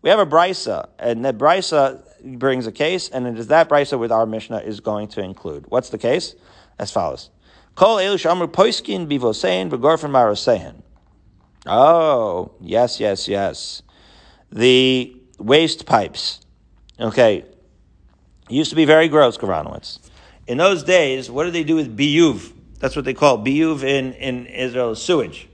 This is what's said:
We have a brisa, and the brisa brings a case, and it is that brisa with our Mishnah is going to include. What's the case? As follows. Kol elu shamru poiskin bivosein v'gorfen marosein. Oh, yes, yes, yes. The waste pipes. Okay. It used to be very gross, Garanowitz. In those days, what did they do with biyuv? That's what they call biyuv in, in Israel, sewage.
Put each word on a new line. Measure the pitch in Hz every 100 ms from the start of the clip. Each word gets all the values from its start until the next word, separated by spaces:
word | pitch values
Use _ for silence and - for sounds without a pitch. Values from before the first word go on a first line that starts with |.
We | -
have | 208
a | 165
brisa, | 160 180 185 - 90 - -
and | 120 117
the | 131
brisa | 113 143 185 185 151 135 127 _ _ 135 127
brings | 135 127 113
a |
case, | 101 151 185 -
and | 165 123
it | 113
is | 113
that | 156 160
brisa | 147 139 131
with | 113
our | 113 110
Mishnah | 110 - 110
is | 104 104
going | 110 104 104
to | -
include. | 95 92 82 73 71
What's | 120 -
the | 110
case? | 117 151 - _ _ _ _ _
As | 98
follows. | 107 85 65 - _ _ _ _ -
Kol | 196 220
elu | 190 196
shamru | 165 180 165
poiskin | - 214 220 - 196 160
bivosein | 143 123 107 185 185 185
v'gorfen | 131 143 160 147
marosein. | 135 117 104 - 107 76 58 _ _ _ _ _ _ _ _ -
Oh, | 107 143 170 160 131 107 87 87 _
yes, | 87 104 120 -
yes, | 107 98 -
yes. | 101 98 - - - _ _ _ _ _ _ _
The | 107 123 127 131 131 120 - _ _
waste | 104 147 160 - -
pipes. | 113 95 - - - _ _ _ _ _ _
Okay. | 113 104 117 98 - _ _ _ _ _ _ _ _ _ _
It |
used | 120 -
to | 156
be | 151
very | 156 165
gross, | 151 131 -
Garanowitz. | 101 82 73 71 - - _ - - _ -
In | 123
those | 185 185
days, | 135 185 143 131 113
what | 127 175
did |
they | 170
do | 151 160
with | 135 107
biyuv? | 147 151 165 104 - - - -
That's | 131 151
what |
they | 131 127
call | 147 117
biyuv | 113 143 160 147
in, | 135 139 131
in | 123 135 123 123
Israel, | - 127 123 120
sewage. | 107 - 170 107 - -